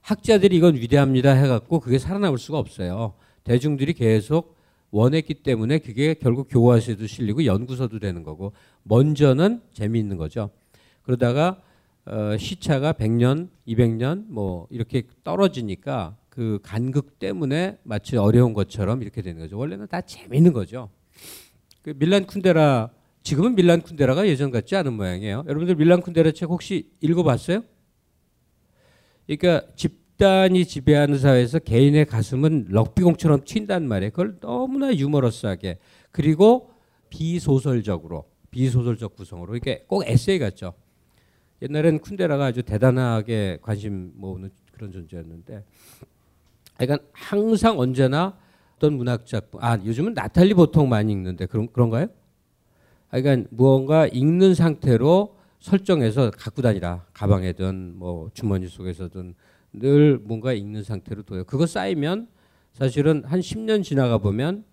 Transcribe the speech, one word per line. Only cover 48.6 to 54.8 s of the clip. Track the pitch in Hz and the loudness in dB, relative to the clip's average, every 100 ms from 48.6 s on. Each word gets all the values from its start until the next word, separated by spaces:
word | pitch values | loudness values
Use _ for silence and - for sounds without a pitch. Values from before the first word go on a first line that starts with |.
| _ _ | _ _
어떤 | 151 | -2
문학 | 143 120 117 - | 0 -4 -4 -6
작품, | 113 - - | -8 -8 -6
아, | 117 113 98 | -2 -2 -2
요즘은 | 113 196 202 | -4 -4 -4
나탈리 | 98 170 185 190 | -2 4 4 6
보통 | 156 160 139 | 4 4 2
많이 | 110 107 | 2 0
읽는데, | 101 92 92 92 | -2 -6 -8 -6
그런, | 110 110 | -4 -4
그런가요? | 123 117 113 196 _ _ _ _ _ _ _ _ _ _ | 0 0 0 -4 _ _ _ _ _ _ _ _ _ _
그러니까 | 127 139 131 - | -2 2 0 -2
무언가 | 113 131 135 135 156 156 | 2 4 4 4 2 2
읽는 | 123 143 175 190 175 | 2 0 4 4 4
상태로 | 165 147 | 2 0